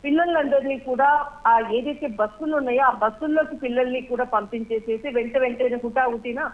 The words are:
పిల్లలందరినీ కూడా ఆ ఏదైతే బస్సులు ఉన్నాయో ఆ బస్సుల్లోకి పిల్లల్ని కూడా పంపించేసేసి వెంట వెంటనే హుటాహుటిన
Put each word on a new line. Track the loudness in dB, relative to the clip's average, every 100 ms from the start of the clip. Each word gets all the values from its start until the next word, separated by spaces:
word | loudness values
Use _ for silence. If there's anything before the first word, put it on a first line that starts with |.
పిల్లలందరినీ | 2 2 4 2 2 2 2 -6
కూడా | -4 2 4 4 2 0 4
ఆ | 4 4
ఏదైతే | -2 -2 -6 -6
బస్సులు | -2 -4 -4 -2 -2
ఉన్నాయో | 0 2
ఆ | 2
బస్సుల్లోకి | 2 -2 -2 -2 0 0 -4
పిల్లల్ని | -4 -2 0 -2
కూడా | -4 -4
పంపించేసేసి | 0 -2 -2 -8 -4 -4 -4 -6 -2
వెంట | -4 -2 0
వెంటనే | 0 0 -2 -2
హుటాహుటిన | -2 0 0 -2 -6 -6 -8